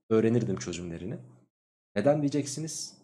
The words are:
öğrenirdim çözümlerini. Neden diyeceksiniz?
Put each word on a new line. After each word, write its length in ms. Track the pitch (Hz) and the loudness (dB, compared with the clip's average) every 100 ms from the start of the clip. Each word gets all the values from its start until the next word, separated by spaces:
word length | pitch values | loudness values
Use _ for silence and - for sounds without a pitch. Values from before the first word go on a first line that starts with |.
| - | 0
öğrenirdim 460 | 113 110 120 98 92 | 4 6 4 2 -2
çözümlerini. 600 | 90 82 87 85 92 156 - - _ _ _ _ _ - | -4 -6 -8 -8 -8 -10 -14 -20 _ _ _ _ _ 0
Neden 260 | 120 151 | 2 4
diyeceksiniz? 760 | 143 143 127 - 160 - - - | 2 0 -2 -6 -8 -8 -12 -16